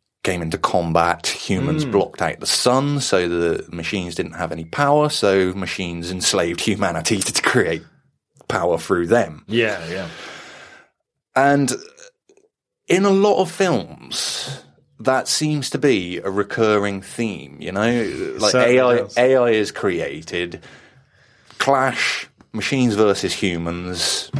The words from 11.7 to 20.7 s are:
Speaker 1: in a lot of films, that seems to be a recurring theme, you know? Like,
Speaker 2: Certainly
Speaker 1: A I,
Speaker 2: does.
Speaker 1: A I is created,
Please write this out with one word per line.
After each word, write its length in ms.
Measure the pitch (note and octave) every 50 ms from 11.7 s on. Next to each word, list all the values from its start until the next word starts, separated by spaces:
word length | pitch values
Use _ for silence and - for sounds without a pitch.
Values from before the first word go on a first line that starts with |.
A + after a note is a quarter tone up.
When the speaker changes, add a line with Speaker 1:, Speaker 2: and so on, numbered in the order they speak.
| A#2+ F#2+ - - - - G2 - _ _ _ _ - _ _ _ _ _ _ _ _ _ _
Speaker 1:
in 180 | - - F#3 G3
a 60 | G3+
lot 300 | G3 F#3+ G3 G#3 - -
of 100 | F#3+ E3
films, 1120 | - - G3 F3+ D3 G#2 E2+ E2+ D#2+ - - - - - - - - - - C#3 C#3 - - _ _ _ _ _ _ -
that 280 | A2+ C3 C3 B2+ - -
seems 420 | - - D#3 D3+ D3+ D3 C3 -
to 80 | - C#3
be 400 | C#3 C#3+ A#2+ G2 F2+ F2 F2+ E2+
a 120 | - G2
recurring 720 | F#2+ G2+ G2 - - - A2+ G#2+ G#2+ G#2 G2+ G2+ G2 F#2+
theme, 540 | F#2+ - - - A#2+ A2 F#2+ D2 C2+ C2+ C#2+ C#2+
you 120 | D2 E2+
know? 300 | F#2 G2 A2 A#2 A#2+ A#2+ A2 F#2 C2+ D#2 F#2 D2 - -
Like, 140 | G#2+ G#2
Speaker 2:
Certainly 240 | G2 B2+ B2+ A#2+ B2 B2+
Speaker 1:
A 60 | B2+
I, 100 | B2 B2 A#2+
Speaker 2:
does. 180 | G#2 G2+ - A#2+
Speaker 1:
A 180 | B2 C3 C3
I 140 | C3 A#2+ A#2+
is 220 | A2+ A2 G#2 F#2+
created, 920 | - - - G2 F2 E2 D#2+ C#2+ C#2+ D#2+ D#2+ - F#2 F2+ F2 F2 E2+ - - -